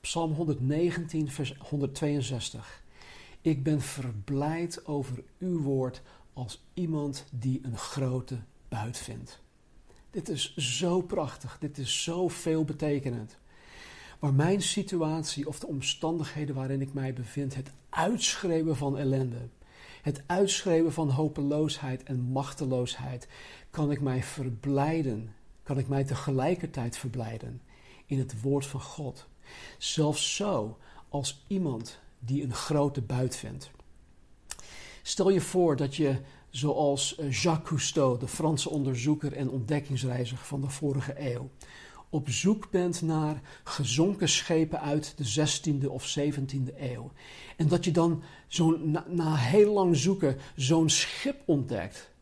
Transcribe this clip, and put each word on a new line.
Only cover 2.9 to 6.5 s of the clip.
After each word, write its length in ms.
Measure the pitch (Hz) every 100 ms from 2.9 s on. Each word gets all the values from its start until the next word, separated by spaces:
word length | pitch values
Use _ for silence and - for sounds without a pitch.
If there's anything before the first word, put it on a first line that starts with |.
| - - - - -
"Ik 220 | 165 156
ben 180 | 139 151
verblijd 1040 | - - 127 107 101 139 147 165 170 170 -
over 380 | 143 127 123 - -
uw 220 | 185 175
woord 420 | 139 135 127 - - - -
als 320 | - 113